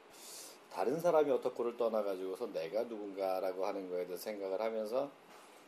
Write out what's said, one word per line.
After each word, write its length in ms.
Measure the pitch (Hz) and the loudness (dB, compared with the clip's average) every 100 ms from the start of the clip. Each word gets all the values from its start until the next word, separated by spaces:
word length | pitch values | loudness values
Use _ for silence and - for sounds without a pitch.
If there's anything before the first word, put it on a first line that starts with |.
| - - - - - - - | -20 -20 -16 -14 -14 -18 -10
다른 260 | - 98 160 | 0 0 2
사람이 300 | 170 156 143 | 6 6 6
어떻고를 440 | 123 127 - 120 113 | 4 2 0 -2 2
떠나가지고서 760 | 117 110 101 92 95 95 117 | 2 2 0 0 -2 -4 -4
내가 320 | - - 104 | -4 -2 -2
누군가라고 840 | 120 110 104 95 95 92 95 92 95 | -2 -4 -6 -2 0 2 0 0 -2
하는 220 | 98 92 | -2 -2
거에 160 | 90 90 | -2 -2
대해서 160 | 90 | -4
생각을 380 | 110 104 95 95 | -6 -4 -2 0
하면서 500 | 113 113 107 127 143 - - - - - | 0 0 0 0 -2 -6 -20 -20 -20 -20